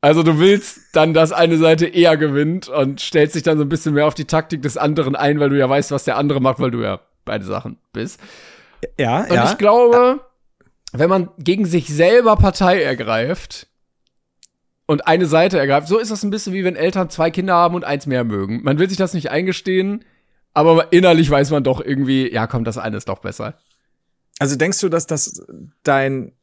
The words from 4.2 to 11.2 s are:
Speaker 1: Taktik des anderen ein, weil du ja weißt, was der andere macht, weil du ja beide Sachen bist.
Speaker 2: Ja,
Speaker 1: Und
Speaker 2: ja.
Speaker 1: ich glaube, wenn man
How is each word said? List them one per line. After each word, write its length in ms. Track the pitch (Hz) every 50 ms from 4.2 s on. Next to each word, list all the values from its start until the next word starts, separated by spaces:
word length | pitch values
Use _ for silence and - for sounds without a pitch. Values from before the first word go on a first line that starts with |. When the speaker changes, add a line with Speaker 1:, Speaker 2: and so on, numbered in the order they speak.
| 147
Speaker 1:
Taktik 360 | - - 160 160 - 175 156 139
des 140 | 147 117
anderen 380 | 139 143 147 151 160 151 131 139
ein, 240 | - 143 143 151 151
weil 100 | 147 139
du 80 | 139
ja 100 | 143 135 127
weißt, 220 | 135 143 143 -
was 120 | 143 139 -
der 120 | - 120
andere 220 | 117 143 147 143 139
macht, 200 | 127 131 123 -
weil 120 | - -
du 100 | 117 120
ja 180 | 113 101 98 - _ _ _ _ _
beide 180 | - 107 107 98
Sachen 320 | 95 101 98 - 107 107 _ _ _ _
bist. 260 | 104 113 190 - _ - - - - - - - - _ _ _ _ - - - -
Speaker 2:
Ja, 220 | 139 113 120 156
Speaker 1:
Und 100 | 208 - 175
Speaker 2:
ja. 160 | 120 117 143
Speaker 1:
ich 60 | 208
glaube, 640 | - 202 208 214 240 247 240 240 240 247 247 262 277 - _ _ _ _ _ _ _ _ _ _ _ _ - -
wenn 160 | 123 151 170
man 200 | 190 190